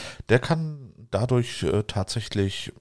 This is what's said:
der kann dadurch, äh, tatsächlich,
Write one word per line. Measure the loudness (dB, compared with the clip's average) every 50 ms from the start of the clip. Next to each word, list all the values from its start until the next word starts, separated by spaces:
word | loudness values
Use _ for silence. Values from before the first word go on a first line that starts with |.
| -12 -12 -14 -8 0 4
der | 4 4
kann | 4 4 0 0 0 -4 -6 -10 -14 -16 -18 -20 -12 -2
dadurch, | 0 0 2 4 4 2 2 0 -2 -2 0
äh, | 2 2 2 0
tatsächlich, | 0 -2 -2 -2 -2 -2 -6 -4 -2 0 0 0 0 0 -4 -8 -10 -12 -16